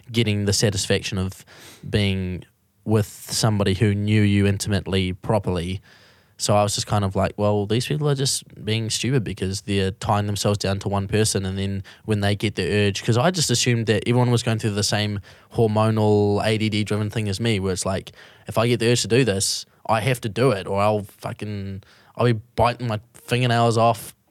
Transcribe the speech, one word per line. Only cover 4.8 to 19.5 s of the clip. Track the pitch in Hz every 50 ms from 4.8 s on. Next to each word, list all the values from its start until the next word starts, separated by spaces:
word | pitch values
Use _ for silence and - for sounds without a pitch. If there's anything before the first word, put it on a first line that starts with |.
| - 85 95 95 92 90
properly. | 90 - - - 110 104 - 104 92 87 82 90 92 - - _ - - _ _ _ _ _ _ _ -
So | - - 107
I | 104
was | 104 104 -
just | - -
kind | - 110 104 101
of | 95 98
like, | 101 95 - -
"Well, | - 104 104 107 104 101
these | 104 107 123 127
people | - 147 151 147 147
are | 143
just | 131 139 135 - - - - - - -
being | 107 110 113 113 107
stupid | - - - 120 143 131 92
because | - 95 - 95 92 95 -
they're | - 101 101 98 95 95
tying | 95 - - - 104 104 104
themselves | 104 101 - - 107 104 98
down | - 95 98 98
to | - 101
one | 101 98 98
person, | 95 107 104 110 - - 101 95
and | 95 95 98
then | 98 98 98 95 - - - - -
when | 110 107 104
they | 98 101 104
get | 101 117 104 -
the | -
urge," | 90 82 101 104 104 101 95 - -
'cause | - 110 120
I | 135 180
just | 185 180 - -
assumed | 123 - - 127 120 117 110
that | 107 107 101 -
everyone | - 120 123 123 123
was | 123 113 -
going | 120 113 107
through | - 107
the | 101 104 104
same | - - 104 104 104 104 98 - - - - - _
hormonal | - - 113 107 107 107 110 110 110 110 107 107 107 104 104 101 101 101 78
A | 110 110 107
D | 110 110
D | 104 107 107
driven | - 104 104 107 101
thing | - 113 107 101
as | 95 95
me, | 117 117 110 95
where | 95 95
it's | 90 87 -
like, | 92 98 92 - - - - - - - - -
if | - -
I | 110 113 120
get | 123 110
the | 113 117
urge | 120 -
to | - 98
do | 113 131 135
this, | 110 95 98 98 -